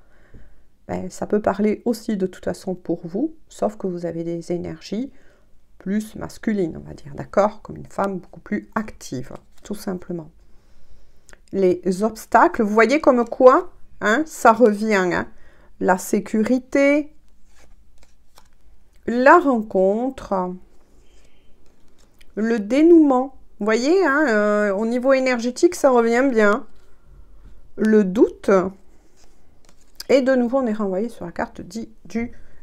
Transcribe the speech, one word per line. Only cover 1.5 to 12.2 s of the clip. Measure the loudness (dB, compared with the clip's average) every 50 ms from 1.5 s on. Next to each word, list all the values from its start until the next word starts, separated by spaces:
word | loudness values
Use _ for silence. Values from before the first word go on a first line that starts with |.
| -2 0 0 -2 -2 -2 -4
aussi | -4 -6 -4 -6 -6 -4
de | -4 -4
toute | -6 -6 -8 -8
façon | -8 -8 -8 -8 -10 -10
pour | -8 -8 -8 -8 -8 -8
vous, | -8 -6 -6 -6 -6 -8 -10 -20 -20
sauf | -8 -6 -6 -6 -4
que | -6 -8
vous | -8 -8 -8 -8
avez | -8 -8 -8 -8
des | -8 -8 -8 -6 -6
énergies | -8 -6 -8 -10 -12 -14 -12 -10 -8 -8 -8 -10 -12 -18 -20 -20 _ _ _ _ -20 -20 -20 -20 -20 -14
plus | -8 -6 -4 -4 -6 -6 -10
masculines, | -12 -12 -14 -14 -8 -6 -4 -2 -2 -2 -4 -6 -8 -14
on | -16
va | -16
dire, | -16 -16 -14 -12
d'accord ? | -12 -12 -4 0 0 0 0 -2 -8
Comme | -14 -16 -16
une | -16 -16
femme | -10 -6 -6 -4 -4 -6 -8
beaucoup | -12 -16 -20 -20
plus | -12 -8 -8 -8 -8 -8 -8
active, | -8 -8 -8 -12 -18 -16 -12 -12 -12 -10 -12 -14 -18 _ _ -20 -16 -14
tout | -12 -12
simplement. | -10 -8 -8 -10 -8 -10 -10 -12 -12 -12 -14 -20 -20 -20 -20 -20 -20 -20 _ -18 -16 -16 -14 -14 -14 -16 -18 -20 -20 -20 -20 -20 -20 -16 -8 -4
Les | 0 0 0 0 0 -2 -4 -4 -2 -2
obstacles, | -4 -4 -8